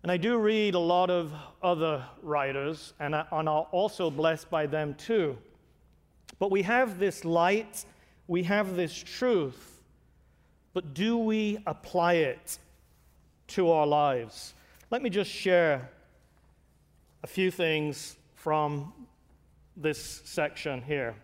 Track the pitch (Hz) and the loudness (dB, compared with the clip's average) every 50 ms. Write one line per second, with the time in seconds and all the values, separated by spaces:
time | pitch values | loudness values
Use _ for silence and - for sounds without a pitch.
0 | - 175 180 175 165 226 240 233 214 208 220 214 214 208 180 180 170 170 180 175 | 0 0 0 2 2 2 2 4 4 4 4 4 2 4 2 2 4 4 4 4
1 | 180 180 180 175 170 151 151 151 - - - _ - 180 175 156 165 160 151 135 | 4 4 2 0 0 -4 -8 -14 -16 -20 -14 _ 0 0 2 2 2 0 0 -2
2 | 127 - - - - 151 151 147 135 135 135 139 139 151 160 151 - - - _ | -6 -10 -18 -14 -6 -2 0 0 0 0 -2 -2 -4 -4 -6 -8 -12 -20 -12 _
3 | 147 147 151 151 165 - 170 156 156 156 151 151 165 - - 180 202 214 214 - | -4 -2 -2 -2 -2 -2 -4 -2 0 2 0 0 0 0 0 0 0 0 0 -2
4 | 185 165 139 143 156 165 160 156 - - 175 160 151 143 143 156 151 147 143 151 | -2 -2 0 2 2 2 2 0 -6 -4 -2 -2 0 0 -2 -2 -2 -4 -6 -10
5 | - - 226 214 175 147 127 113 - - - _ _ _ _ _ _ _ _ _ | -4 0 0 2 2 0 -4 -8 -14 -20 -20 _ _ _ _ _ _ _ _ _
6 | _ _ _ _ _ - - _ 185 202 190 202 185 196 233 247 262 233 190 175 | _ _ _ _ _ -20 -6 _ -2 0 2 0 2 2 2 2 2 0 0 -2
7 | 202 196 - - - 165 170 170 170 180 202 220 220 214 - - - - - _ | -2 -2 -2 -4 -4 0 2 4 4 4 4 2 -2 -6 -12 -14 -14 -14 -20 _
8 | _ _ _ _ _ - 170 175 180 170 202 208 208 190 185 175 175 156 - - | _ _ _ _ _ -2 -2 0 0 2 2 0 0 0 -2 -2 -2 -2 -4 -10
9 | - - - - 254 254 233 185 151 131 123 - - - - - _ _ _ _ | -14 -14 -6 -2 0 2 2 2 2 -2 -6 -12 -20 -20 -20 -20 _ _ _ _
10 | _ _ _ _ _ _ _ _ _ _ _ _ _ _ _ 185 175 151 135 143 | _ _ _ _ _ _ _ _ _ _ _ _ _ _ _ -8 -8 -8 -6 -2
11 | 202 226 233 233 226 220 220 220 214 208 208 214 - - 151 - - - - 180 | -2 0 0 0 0 0 0 0 0 -2 -2 -4 -6 -8 -8 -8 -12 -4 0 2
12 | 170 175 175 170 156 131 - - - - - - - _ _ _ _ _ _ _ | 4 4 4 4 4 2 -2 -6 -10 -12 -12 -12 -14 _ _ _ _ _ _ _
13 | _ _ _ _ _ _ _ _ _ - - - 185 165 165 156 151 147 147 147 | _ _ _ _ _ _ _ _ _ -6 -2 2 4 4 4 4 4 4 4 4
14 | 147 143 131 123 117 110 - - - - - - - _ - - - _ 233 247 | 4 2 0 -2 -4 -8 -14 -18 -18 -18 -20 -20 -20 _ -20 -20 -8 _ -6 -2
15 | 277 233 175 208 190 - - - - 190 180 175 170 156 143 131 127 - - - | -2 -2 -2 -2 -4 -4 -6 -4 2 4 4 6 6 4 2 0 -4 -12 -20 -20
16 | _ _ _ _ _ _ _ _ _ _ _ _ _ _ _ _ _ _ _ _ | _ _ _ _ _ _ _ _ _ _ _ _ _ _ _ _ _ _ _ _
17 | _ _ _ _ - - - 190 190 185 180 - 175 160 156 156 151 151 139 - | _ _ _ _ -16 -8 -2 0 0 0 0 0 0 0 2 0 0 -2 -4 -8
18 | - - - _ _ _ _ - - 160 156 151 151 147 147 143 143 175 233 - | -12 -16 -16 _ _ _ _ -8 -4 0 0 0 0 0 -2 -6 -8 -10 -16 -20
19 | 247 - _ _ _ _ - _ _ _ _ _ _ _ _ 185 151 156 147 - | -20 -20 _ _ _ _ -20 _ _ _ _ _ _ _ _ -4 -4 -4 -4 -4
20 | - - - - - - - - 151 147 - - - 156 135 127 120 143 151 139 | -8 -14 -14 -16 -16 -8 -4 -4 -4 -4 -4 -8 -6 -6 -6 -6 -6 -4 -4 -4
21 | 127 117 110 104 | -4 -6 -8 -10